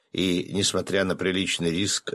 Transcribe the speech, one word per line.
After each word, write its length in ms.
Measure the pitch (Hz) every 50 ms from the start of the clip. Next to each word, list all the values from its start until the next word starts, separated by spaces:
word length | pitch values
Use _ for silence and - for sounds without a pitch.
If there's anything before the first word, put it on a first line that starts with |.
| _ _
и, 360 | - 85 90 95 87 87 - -
несмотря 520 | - 98 98 - - 92 87 - 90 98 95
на 120 | 92 85
приличный 560 | 78 90 95 92 98 95 85 - - 87 85
риск 420 | 82 90 101 101 - - - -